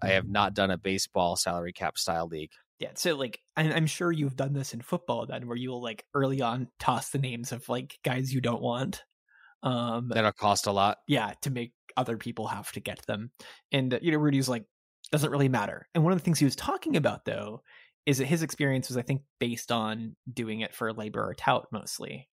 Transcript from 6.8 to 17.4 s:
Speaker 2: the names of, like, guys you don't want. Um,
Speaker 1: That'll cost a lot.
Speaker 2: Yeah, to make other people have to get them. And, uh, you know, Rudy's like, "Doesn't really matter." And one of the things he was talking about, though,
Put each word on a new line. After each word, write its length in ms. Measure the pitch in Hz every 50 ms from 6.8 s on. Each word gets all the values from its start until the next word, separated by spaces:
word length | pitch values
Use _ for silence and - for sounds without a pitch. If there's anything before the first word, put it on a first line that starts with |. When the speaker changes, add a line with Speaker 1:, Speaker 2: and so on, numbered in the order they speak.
| - 143 123 117 - -
Speaker 2:
the 80 | - 139
names 320 | 139 127 120 120 120 -
of, 160 | 120 117 - -
like, 280 | 120 127 131 139 - - -
guys 300 | 143 123 131 131 131 135
you 60 | 131
don't 180 | 120 120 117 113
want. 420 | 123 123 117 123 135 - - - - _ _ _ _ _ _ _ - - _ _
Um, 520 | - 135 127 120 120 117 113 120 123 120 113
Speaker 1:
That'll 180 | 113 107 104
cost 340 | - - 107 104 101 - -
a 60 | 104
lot. 260 | 98 98 98 104 - - _
Speaker 2:
Yeah, 280 | - 143 127 110 104 - -
to 80 | - 143
make 240 | 127 120 117 117 - _ _ - -
other 200 | 131 127 117 117
people 320 | 110 - 120 113 113 107 101
have 240 | 104 104 101 -
to 80 | - 101
get 260 | - 101 98 - -
them. 260 | - 113 104 113 127 - - - - - - _ _
And, 220 | - 135 131 127 127
uh, 40 | 117
you 80 | 165 170
know, 60 | 156 151
Rudy's 300 | 151 147 139 135 131 127
like, 180 | 123 113 104 - _ _ _ _ _ _ - -
"Doesn't 200 | - 147 143 -
really 180 | 143 143 139 131
matter." 400 | 127 107 101 - - - - - -
And 100 | 165 151
one 80 | 175
of 60 | 190 175
the 60 | -
things 140 | 180 160 -
he 60 | 151
was 120 | 131 -
talking 400 | - - - 392 381 - 320 269
about, 280 | - 135 - 120 - -
though, 380 | - 110 107